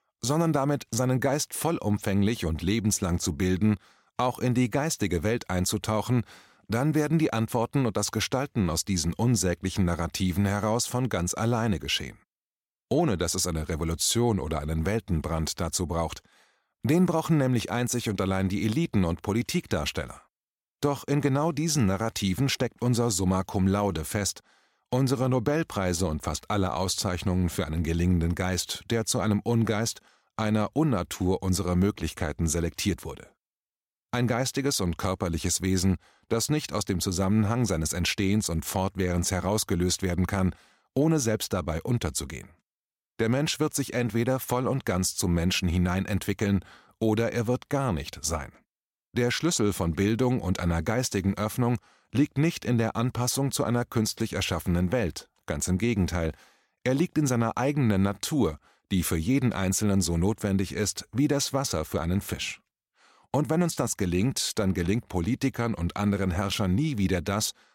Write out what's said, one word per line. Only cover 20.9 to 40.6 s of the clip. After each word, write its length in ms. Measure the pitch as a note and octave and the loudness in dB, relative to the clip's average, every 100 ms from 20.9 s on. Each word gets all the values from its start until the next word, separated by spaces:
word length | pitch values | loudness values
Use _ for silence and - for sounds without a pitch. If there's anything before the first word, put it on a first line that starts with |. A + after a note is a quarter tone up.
| C#3 - | 0 0
in 140 | C#3+ | 0
genau 320 | C#3 C3+ D#3+ | 2 2 0
diesen 340 | C#3 E3 D3 G2 | 0 0 2 2
Narrativen 600 | F#2+ A2+ - G2 F2+ C3+ | 2 -2 -2 0 0 0
steckt 340 | - B2 - | 0 -4 -2
unser 300 | B2 A#2 A2+ | 0 2 2
Summa 320 | F#2 F#2 F#2 | 2 2 0
Cum 240 | F#2+ G2+ F#2+ | 0 2 2
Laude 360 | G2 G#2 E2 | 2 2 -2
fest, 360 | D#2 G#2+ G2 - - _ _ _ _ | -4 -4 -4 -6 -14 _ _ _ _
unsere 380 | B2+ C3+ B2+ B2+ | 0 2 2 2
Nobelpreise 800 | B2+ A2+ D3+ D#3+ G#2 F#2 F2 F#2 | 2 2 0 0 -2 0 0 0
und 180 | D#2 | -2
fast 260 | - E2 - | -4 -6 -2
alle 240 | G2+ F#2 | 0 0
Auszeichnungen 760 | C#2 F#2+ - G2+ F#2 F#2+ F2+ F2 | 0 -2 -2 -2 -2 0 0 0
für 160 | - D2+ | 0 -2
einen 180 | D#2+ | -2
gelingenden 500 | D#2+ E2 F2+ F2+ E2+ | 0 2 2 4 2
Geist, 480 | F2 F#2 F2+ - - - | 0 -2 -2 -4 -8 -2
der 160 | A#2 A2+ | -2 0
zu 140 | A#2 | 0
einem 200 | G#2 G2+ | 0 0
Ungeist, 600 | - A#2 A2+ G#2 A2+ - - _ _ - | 0 0 2 0 -2 -6 -14 _ _ -4
einer 340 | G#2+ G#2+ G#2+ | 0 0 0
Unnatur 640 | C#3 D#3 G2+ F2 - F#2 F#2+ | 0 2 0 -2 -2 0 0
unserer 340 | F#2+ F2+ F2+ F2 | 0 0 2 4
Möglichkeiten 720 | G2 - E2 - D2+ C#2+ E2 | 2 2 -4 -4 -4 -2 -2
selektiert 560 | E2 E2 - G#2 E2+ | 0 -2 -2 -2 -2
wurde. 240 | - - - _ _ _ _ _ _ _ _ | -6 -14 -18 _ _ _ _ _ _ _ _
Ein 160 | B2 B2 | 0 2
geistiges 540 | A#2+ C3 - C3+ - | 2 0 -2 0 0
und 180 | F2+ E2+ | 0 -2
körperliches 640 | F#2+ F#2 F2+ E2 F2+ - | -2 -2 -2 -2 -2 0
Wesen, 360 | F#2 F#2 F#2+ F2+ _ _ - | 0 2 2 0 _ _ -4
das 200 | A2+ - | -2 0
nicht 240 | D3+ - | -2 -2
aus 120 | F2+ | -4
dem 160 | - F#2 | -2 -2
Zusammenhang 640 | G2+ F2 F#2+ A2 G#2 A#2+ | -2 0 2 2 2 2
seines 280 | A2 E2 D#2+ | 0 0 -2
Entstehens 560 | E2 E2+ - G2 G#2+ G2 | -2 -2 0 0 0 0
und 160 | E2 | -2
Fortwährens 640 | - G2 F#2+ F#2 F2+ F2 F2 | -2 -2 -2 -2 0 0 0
herausgelöst 720 | F#2 F2+ G#2+ - F2+ F2+ - | 0 0 0 0 0 0 0
werden 240 | F#2 F2 F2+ | -2 0 0
kann, 260 | G2 F#2 - | 0 0 -2